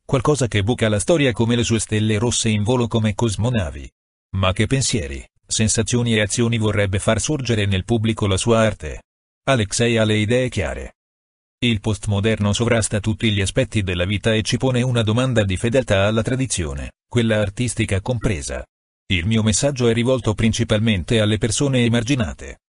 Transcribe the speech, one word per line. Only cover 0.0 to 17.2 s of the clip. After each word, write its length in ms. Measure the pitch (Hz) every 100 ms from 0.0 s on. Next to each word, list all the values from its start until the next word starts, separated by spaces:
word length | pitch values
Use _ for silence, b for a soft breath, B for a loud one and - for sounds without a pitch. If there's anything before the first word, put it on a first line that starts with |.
| -
qualcosa 420 | 139 143 147 123
che 140 | 104
buca 260 | 101 123 113
la 120 | 104
storia 320 | - 170 139
come 240 | 113 113 120
le 80 |
sue 160 | 113 113
stelle 400 | - 107 107 107
rosse 300 | 120 110 113
in 120 | 107
volo 240 | 104 127 117
come 280 | 113 110 101
cosmonavi. 760 | 117 95 110 120 82 69 65 - _ _ _ 95
Ma 180 | 92
che 140 | 95 110
pensieri, 600 | 135 127 117 85 69 - _ -
sensazioni 680 | - 110 - 110 120 117
e 80 | 110
azioni 360 | 104 - 117 117
vorrebbe 420 | 107 101 101 98
far 200 | - 110
sorgere 460 | - 151 120 110 101
nel 200 | 95 -
pubblico 420 | 117 110 113 104
la 100 | 92
sua 220 | - 113
arte? 420 | 110 101 78 65 - _ _ _ -
Alexei 520 | 131 101 - 117 117
ha 60 |
le 140 | 107 107
idee 300 | 107 123 127
chiare. 440 | 113 78 65 65 - _ _ _ _ _ _
Il 160 | 123 110
postmoderno 760 | - 104 - 101 107 107 101
sovrasta 460 | 104 117 113 107 110
tutti 320 | 104 107 113
gli 100 | 101
aspetti 420 | 95 - 127 113
della 220 | 95 87 90
vita 280 | 104 113
e 80 | 110
ci 160 | 107 120
pone 240 | 131 123
una 200 | 127 120
domanda 420 | 107 110 131 117
di 140 | 101 92
fedeltà 480 | 117 135 123 98 101
alla 160 | 110
tradizione, 720 | 107 127 131 - 80 69 64 - _
quella 320 | 120